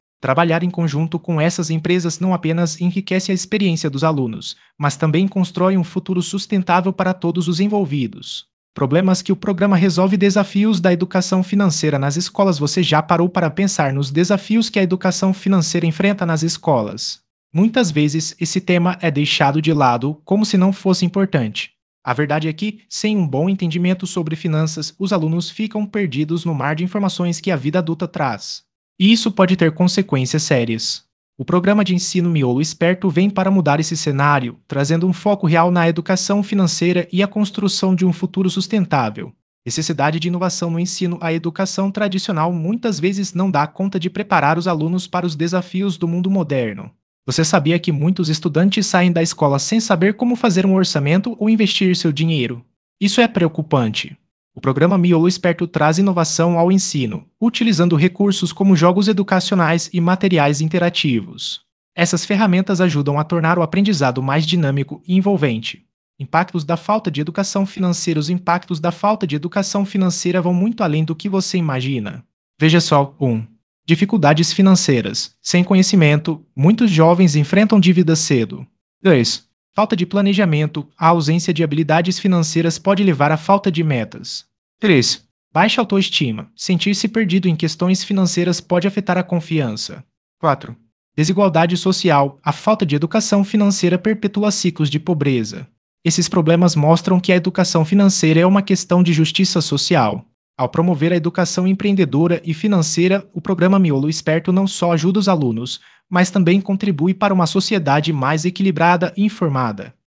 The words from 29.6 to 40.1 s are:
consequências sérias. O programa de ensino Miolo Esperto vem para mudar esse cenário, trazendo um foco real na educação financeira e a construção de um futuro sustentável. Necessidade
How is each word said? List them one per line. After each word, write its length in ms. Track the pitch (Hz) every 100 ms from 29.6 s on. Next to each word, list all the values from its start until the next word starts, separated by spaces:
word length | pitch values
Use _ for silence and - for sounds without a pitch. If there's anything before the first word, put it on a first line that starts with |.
| 165
consequências 720 | 160 180 202 190 135 127 156
sérias. 640 | - 135 117 113 - - _ _ _ -
O 40 |
programa 400 | 131 180 185 208
de 120 | 190
ensino 340 | 180 180 180 175
Miolo 320 | 160 127 123
Esperto 480 | 156 - 170 185 196
vem 220 | 151 202
para 200 | 196 185
mudar 300 | 196 147 147
esse 160 | 156 160
cenário, 600 | 156 139 143 143 120 - -
trazendo 380 | 139 143 165 185
um 60 |
foco 320 | 180 208 202 160
real 240 | 165 175
na 180 | 175 170
educação 540 | 170 170 185 - 202
financeira 640 | 202 202 175 - 175 175 170
e 120 | 180
a 40 | 202
construção 680 | 208 202 - 196 - 190
de 100 | 180
um 80 | 185
futuro 380 | 170 190 190 185
sustentável. 840 | 190 185 214 175 143 113 104 - - _ _
Necessidade 560 | 123 139 156 147 143